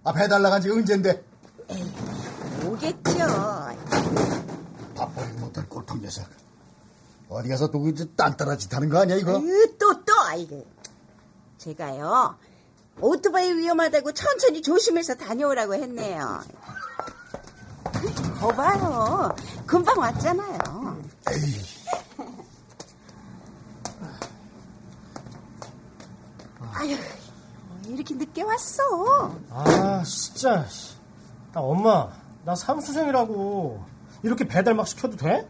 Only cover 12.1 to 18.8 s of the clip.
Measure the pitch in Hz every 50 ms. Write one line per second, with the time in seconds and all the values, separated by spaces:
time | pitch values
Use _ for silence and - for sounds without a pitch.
12.1 | 208 254 247 - - - _ - - _ _ _ _ _ _ _ _ - - 233
13.1 | 330 - - 403 320 370 359 359 359 330 330 339 349 330 330 311 - 302 - 294
14.1 | 302 - - 605 554 - 494 508 311 320 - 277 320 381 453 453 339 339 330 330
15.1 | 262 - 320 196 226 240 294 285 277 247 220 202 196 190 - 247 247 233 226 202
16.1 | 185 156 143 120 98 78 - - - - - - - - - - - - - -
17.1 | - - - - - - - - - - - - - - - - - - - -
18.1 | - - - - - - 190 226 220 226 277 339 403 392